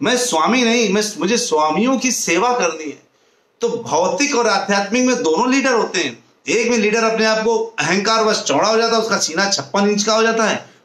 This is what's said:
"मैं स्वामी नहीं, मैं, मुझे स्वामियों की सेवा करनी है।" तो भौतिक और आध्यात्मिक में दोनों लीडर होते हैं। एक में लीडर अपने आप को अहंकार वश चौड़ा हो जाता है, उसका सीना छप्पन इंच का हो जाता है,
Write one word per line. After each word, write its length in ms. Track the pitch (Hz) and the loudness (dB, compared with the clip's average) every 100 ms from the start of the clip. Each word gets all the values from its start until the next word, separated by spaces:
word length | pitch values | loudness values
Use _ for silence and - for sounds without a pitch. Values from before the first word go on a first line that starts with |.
"मैं 140 | 196 247 | -2 0
स्वामी 480 | 240 160 151 254 | 0 0 2 2
नहीं, 280 | 233 240 214 | 2 2 2
मैं, 100 | 202 208 - | 0 -2 -4
मुझे 180 | 185 233 | -2 -2
स्वामियों 640 | - 156 156 165 247 262 | 0 0 2 2 0 0
की 140 | 262 | -2
सेवा 460 | - - 170 240 233 | -2 -2 0 0 0
करनी 260 | 175 156 | -2 -4
है।" 180 | 151 - _ _ _ _ _ _ | -10 -14 _ _ _ _ _ _
तो 80 | 233 | -4
भौतिक 680 | - 165 151 180 175 - 233 | -4 -2 0 0 0 0 0
और 120 | 220 | 0
आध्यात्मिक 560 | 190 - 202 196 247 | 0 0 -2 0 0
में 180 | 254 247 | 2 2
दोनों 280 | 160 160 254 | 0 0 2
लीडर 220 | 269 262 | 2 2
होते 260 | 233 185 180 | 0 0 -2
हैं। 260 | 143 117 _ _ - | -4 -8 _ _ -2
एक 220 | 202 226 | 0 0
में 80 | 240 | 0
लीडर 260 | 208 226 | 0 2
अपने 220 | 226 220 220 | 0 2 0
आप 180 | 220 | 0
को 300 | 220 220 226 - | 0 -2 -2 -4
अहंकार 460 | 147 196 208 220 | -2 0 0 0
वश 180 | 214 214 | 0 -2
चौड़ा 260 | - 139 202 | -2 0 2
हो 100 | 226 | 2
जाता 180 | 226 226 | 2 0
है, 60 | |
उसका 140 | 226 196 | 0 -2
सीना 340 | - 165 196 | -2 -2 -2
छप्पन 380 | 196 - 202 202 | -2 -4 0 0
इंच 140 | 208 | 0
का 120 | 220 | 0
हो 80 | 220 | 2
जाता 220 | 226 226 | 2 2
है, 260 | 208 131 - - | 0 -2 -8 -20